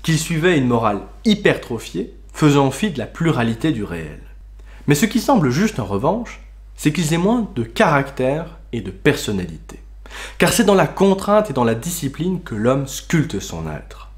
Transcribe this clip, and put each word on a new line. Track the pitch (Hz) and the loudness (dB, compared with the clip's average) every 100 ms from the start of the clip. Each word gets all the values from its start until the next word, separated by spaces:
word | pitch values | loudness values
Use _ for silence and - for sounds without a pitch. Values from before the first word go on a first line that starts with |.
qu'ils | - 156 | 0 -2
suivaient | - 165 170 165 | 0 2 4 4
une | 123 | 4
morale | 117 113 101 - - | 2 2 -2 -6 -4
hypertrophiée, | 226 208 180 - - 117 - 165 - - - | 0 2 2 0 -4 -8 -8 -8 -8 -12 -18
faisant | - 156 143 139 | 2 4 6 4
fi | 131 214 | 0 -4
de | 135 | -4
la | 104 | -8
pluralité | - 165 127 117 113 165 | -2 0 0 0 0 -2
du | 123 | -2
réel. | 95 85 80 73 - - - - - - - | -6 -8 -10 -14 -18 -20 -20 -20 -20 -8 0
Mais | |
ce | 143 214 | 2 2
qui | 240 | 0
semble | - 254 135 | 2 4 4
juste | 131 214 - | 2 0 -2
en | 95 | -4
revanche, | 98 135 214 233 - - - - - | 0 0 -2 -6 -14 -20 -20 -20 -2
c'est | 151 | -2
qu'ils | 151 156 | 0 0
aient | 165 | 2
moins | 190 240 208 | 2 0 -2
de | - | -6
caractère | 113 - 202 147 135 - 127 147 165 - - | -6 2 4 4 0 -2 0 0 -6 -14 -8
et | 117 | -8
de | 95 | -8
personnalité. | 95 151 135 - 98 85 78 - - - - - - - - | 0 0 0 -2 -4 -6 -10 -16 -18 -18 -20 -18 -16 -16 0
Car | 170 | 0
c'est | - | 4
dans | 208 | 4
la | 196 147 | 4 2
contrainte | - 196 190 - 208 208 | 2 2 2 2 2 2
et | |
dans | 127 | 0
la | 117 | 0
discipline | 113 170 165 139 - 175 180 | 0 -4 -6 -6 -4 -4 -4
que | - | -6
l'homme | 107 113 139 135 | -2 2 2 -2
sculpte | - - 165 - 98 | -10 0 0 0 -4
son | - 85 80 | -8 -8 -8
être. | 76 - - - | -10 -12 -18 -18